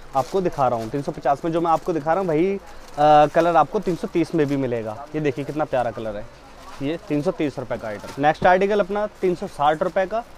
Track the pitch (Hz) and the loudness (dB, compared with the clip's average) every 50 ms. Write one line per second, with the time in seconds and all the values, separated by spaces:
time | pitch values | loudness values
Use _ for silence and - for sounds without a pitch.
0 | - - - 135 - - - 196 185 170 - - 135 123 123 113 113 110 135 143 | -16 -6 -2 -2 -2 0 -2 -2 -2 -2 0 0 0 0 0 -2 -4 -4 -6 -6
1 | 143 - 156 147 - 160 143 135 - 170 160 170 170 170 160 156 - 190 170 160 | -6 -6 -8 -4 0 0 0 0 0 -2 -2 0 2 2 2 0 0 -2 -4 -2
2 | 139 160 160 185 196 180 156 151 175 196 196 196 - - - - - - - 147 | 0 0 0 0 0 0 0 2 2 0 0 -4 -8 -12 -18 -18 -18 -12 -2 2
3 | 147 151 151 151 151 147 - 170 160 175 170 160 147 - - 214 180 196 170 - | 6 8 8 8 8 6 4 4 4 6 6 4 4 4 2 -4 -2 -2 -4 -2
4 | - 196 - 175 160 - - 165 147 139 143 135 135 120 120 117 107 110 107 110 | -4 -2 0 0 0 0 2 0 0 2 0 -2 -2 -2 -2 -4 -4 -6 -8 -10
5 | - - - 156 151 147 131 147 139 143 143 156 151 139 - 127 120 117 107 117 | -12 -8 -6 -2 -2 -2 -2 -2 -6 -6 -4 -4 -4 0 0 0 0 0 -2 -6
6 | 110 110 104 101 104 - - - - - - - - - - - 139 143 165 165 | -8 -6 -6 -8 -10 -12 -14 -18 -20 -20 -20 -20 -18 -18 -12 -6 -4 -4 -4 -6
7 | - - 151 147 143 185 180 - 160 139 - 143 127 113 123 107 113 110 104 101 | -4 -2 -2 0 0 -2 -2 -2 -2 -4 -4 -6 -8 -6 -6 -6 -6 -8 -10 -10
8 | - - - 135 143 151 156 - - 185 180 190 196 196 214 208 196 175 202 208 | -10 -12 -6 0 2 2 2 4 4 4 6 6 4 2 2 0 0 0 -2 -4
9 | 208 208 - - - 185 180 - 202 185 - - 143 151 160 156 185 180 - 196 | -4 -6 -6 -2 -2 -2 0 0 -6 -10 -6 0 2 2 2 2 -2 -2 0 -2
10 | 190 180 208 226 233 - - | -2 -2 -4 -6 -8 -8 -16